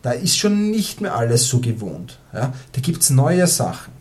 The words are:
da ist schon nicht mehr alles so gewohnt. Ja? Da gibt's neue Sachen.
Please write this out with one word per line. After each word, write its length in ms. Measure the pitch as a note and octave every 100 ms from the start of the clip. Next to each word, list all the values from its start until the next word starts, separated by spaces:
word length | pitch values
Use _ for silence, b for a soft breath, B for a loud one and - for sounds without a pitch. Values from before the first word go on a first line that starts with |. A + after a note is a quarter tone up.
da 100 | B2
ist 260 | B2 F3+ -
schon 340 | G#3 G#3 G#3
nicht 300 | A3 G3 -
mehr 140 | G3+ -
alles 320 | A#2 A#2 -
so 120 | B2
gewohnt. 580 | A#2+ G#2+ G2+ E2 F2 - -
Ja? 200 | - B2+ B2+ B
Da 100 | -
gibt's 300 | D3 - -
neue 340 | C3 D3 F3+ F3+
Sachen. 480 | - G2 E2+ - -